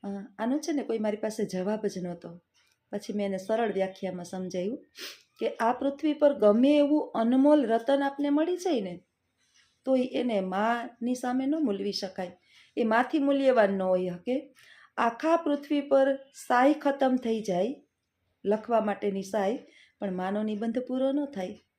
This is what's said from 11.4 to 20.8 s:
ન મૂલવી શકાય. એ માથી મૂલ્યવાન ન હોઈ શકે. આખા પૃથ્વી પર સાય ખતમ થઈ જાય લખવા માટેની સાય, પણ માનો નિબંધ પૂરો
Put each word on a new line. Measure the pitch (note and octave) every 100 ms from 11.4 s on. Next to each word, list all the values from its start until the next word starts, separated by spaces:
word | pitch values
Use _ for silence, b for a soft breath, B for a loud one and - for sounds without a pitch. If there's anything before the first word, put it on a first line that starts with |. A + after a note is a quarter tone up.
| C4
ન | D#4
મૂલવી | C#4+ G3 G3
શકાય. | F#3+ F#3+ F#3 F3+ - b b b -
એ |
માથી | A3+ A3 B3+ D#4+
મૂલ્યવાન | C#4 C#4 C4+ B3+ G#3
ન | G3
હોઈ | F#3 F#3 F3+
શકે. | F3 - C4 - b b b b -
આખા | A#3 A#3 D#4 E4
પૃથ્વી | E4 C#4+ C#4+ D4
પર | C#4+ C4+ C4+ C4+ - - -
સાય | B3 C4
ખતમ | D4+ C#4+ C#4 C4 B3+
થઈ | A#3+ A3
જાય | G#3+ F3+ G#3 D4 _ _ _ _ _ _
લખવા | G3 G#3+ G#3+ A#3
માટેની | G#3 G3 G#3 G3
સાય, | F#3+ A3 G3 B3 - b b b
પણ | G3+
માનો | F#3 F#3 G3+
નિબંધ | G#3+ G#3 A3+
પૂરો | A#3+